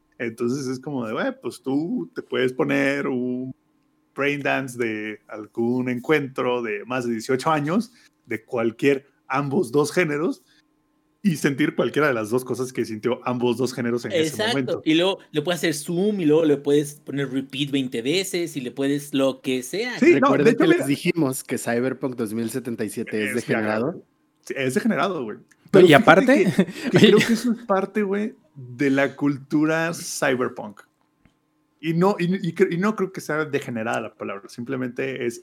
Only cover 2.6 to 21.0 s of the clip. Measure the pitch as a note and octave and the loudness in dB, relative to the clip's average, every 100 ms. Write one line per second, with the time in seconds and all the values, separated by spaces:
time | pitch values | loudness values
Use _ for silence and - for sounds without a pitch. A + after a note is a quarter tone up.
2.6 | D3+ C#3 C#3 C#3+ C#3+ B2+ B2 B2+ C3 - | 0 2 0 0 -2 -2 -4 -4 -8 -12
3.6 | _ _ _ _ _ - C#3 D3 C#3 C3+ | _ _ _ _ _ -2 -2 0 -2 -2
4.6 | C3+ A#2+ A#2 G#2+ G#2+ G#2+ _ G#2+ G#2+ - | -4 -4 -2 -2 -6 -10 _ -14 -12 -4
5.6 | A#2 B2+ B2+ B2 A#2+ D#3 C3+ C3 B2+ B2 | 0 0 -2 -4 0 0 0 -4 -2 -2
6.6 | A#2 G2+ G#2+ B2+ A#2+ A2+ A2 B2+ D#3+ D#3 | -4 -6 -4 -4 -2 -4 -2 0 2 0
7.6 | C#3+ F#3+ A3+ _ _ _ _ A2 - B2 | 2 -2 -2 _ _ _ _ -10 -6 -2
8.6 | A#2 A2 C#3 C3+ - _ _ C3 C#3+ B2+ | -2 2 2 2 -2 _ _ -4 0 -2
9.6 | - C#3+ D3 - E3+ D3 F3 C#4 _ _ | 0 2 2 2 0 0 -2 -4 _ _
10.6 | _ _ _ _ _ _ G#3 D3+ D#3 C3+ | _ _ _ _ _ _ -2 0 -2 2
11.6 | D3+ - C3 C#3 D3 A#2+ G#2+ B2 B2+ A#2 | 0 0 -2 2 2 2 0 -2 -2 -6
12.6 | B2+ B2+ G#2+ G#2+ A#2 B2 - B2 B2 A2+ | -4 -4 -6 -4 -4 -2 -4 -2 0 0
13.6 | B2 - A#2+ A#2+ A#2+ E3+ D#3+ G#3+ A3 C#3 | -2 -2 -4 -2 -2 -2 -2 -2 -2 -2
14.6 | B2+ - - D#3+ F#3 F#3+ - D3+ D3 F3 | -2 -4 2 2 2 -2 -6 -4 -2 -2
15.6 | F3 D3 - E3+ G3+ G#3 D#3 D3+ D#3+ C#3+ | -2 -2 -4 -2 0 2 4 4 6 2
16.6 | C#3+ D3 D3 - - C3+ C3+ C3 C3+ C3 | 4 2 0 -8 -10 -6 -4 -4 -6 -6
17.6 | C#3+ C#3 B2+ B2 A#2 F3 F#3+ F3 E3+ C#3+ | -2 -2 -2 -4 -2 -2 -2 -4 -4 -6
18.6 | B2 A#2+ C#3 C#3+ C#3+ C3+ C3+ B2+ - B2+ | -10 -4 -2 -2 -2 0 0 0 -4 -4
19.6 | B2 F#3 B3 A#3 D4+ F4 C4 - C#3+ - | -4 -6 -6 0 2 4 4 4 4 4
20.6 | E4 E4+ C3+ C#3+ | 4 2 2 -2